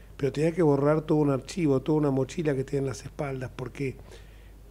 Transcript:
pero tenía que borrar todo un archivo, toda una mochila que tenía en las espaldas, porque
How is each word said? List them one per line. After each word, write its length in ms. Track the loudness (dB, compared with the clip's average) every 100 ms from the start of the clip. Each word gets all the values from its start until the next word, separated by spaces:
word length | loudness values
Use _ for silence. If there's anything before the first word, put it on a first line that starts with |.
| -20 -4
pero 160 | -2
tenía 200 | 2 0
que 100 | 4
borrar 400 | 4 4 4 2
todo 160 | 2 2
un 140 | 4
archivo, 500 | 0 -2 -2 2 2
toda 160 | 2 2
una 140 | 2
mochila 440 | 2 0 -2 -2 -2
que 80 |
tenía 180 | -2 -2
en 60 | -2
las 160 | -6
espaldas, 460 | -10 -6 -6 -6 -8 -10
porque 420 | -10 -6 -6 -6 -14 -20 -20 -20 -20 -20 -20